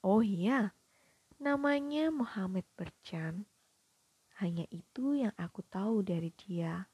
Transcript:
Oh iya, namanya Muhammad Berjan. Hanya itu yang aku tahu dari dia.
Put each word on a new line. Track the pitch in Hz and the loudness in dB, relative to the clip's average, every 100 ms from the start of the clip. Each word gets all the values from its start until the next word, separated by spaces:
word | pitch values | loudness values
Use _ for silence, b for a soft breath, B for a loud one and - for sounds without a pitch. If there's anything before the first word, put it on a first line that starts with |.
Oh | 190 214 | 6 6
iya, | 226 185 190 262 196 - b b b b b - | 6 2 2 2 0 -4 b b b b b -6
namanya | 285 285 285 285 285 294 311 | 0 2 4 2 0 0 0
Muhammad | 311 233 214 185 185 - - | 0 -2 -2 -2 -2 -4 -10
Berjan. | 165 - - 165 160 170 208 _ _ _ _ _ _ _ _ - | -10 -10 -10 -6 -6 -6 -10 _ _ _ _ _ _ _ _ -4
Hanya | 180 170 170 | -2 -2 -6
itu | 170 - - 262 285 | -10 -12 -4 0 2
yang | 233 - | 0 -2
aku | 170 - - | -8 -8 -10
tahu | 185 208 220 | -4 0 2
dari | 190 170 165 | 2 -2 -2
dia. | - - 175 165 170 190 | -8 -8 -4 -2 -4 -10